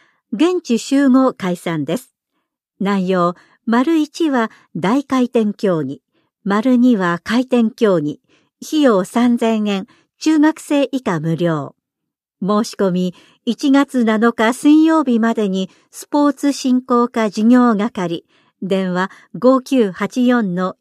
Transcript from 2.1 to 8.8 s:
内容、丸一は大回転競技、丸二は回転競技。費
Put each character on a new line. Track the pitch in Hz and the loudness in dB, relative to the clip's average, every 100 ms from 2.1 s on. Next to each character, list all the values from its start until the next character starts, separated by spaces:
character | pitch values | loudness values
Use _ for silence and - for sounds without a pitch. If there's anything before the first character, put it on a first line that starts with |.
| _ _ _ _ _ _ - | _ _ _ _ _ _ -6
内 | 196 196 180 | -4 -2 0
容、 | 185 175 175 _ _ - | 0 0 -4 _ _ -2
丸 | 240 269 320 | 0 2 0
一 | 294 - 320 | -2 -2 -2
は | 254 220 _ _ 165 | 0 -4 _ _ -6
大 | 175 269 - | -2 -2 0
回 | 262 240 | -2 0
転 | 233 208 | 0 -2
競 | - 196 165 | -2 -2 -2
技、 | 135 143 _ _ _ _ | -4 -10 _ _ _ _
丸 | 190 202 262 247 | -2 0 2 2
二 | 254 214 | 4 2
は | 175 170 | 0 -4
回 | - 233 | -2 -2
転 | 254 247 220 | 0 0 0
競 | - 214 175 | 0 0 2
技。 | 147 - _ _ _ _ - | -2 -8 _ _ _ _ -6
費 | 311 | 0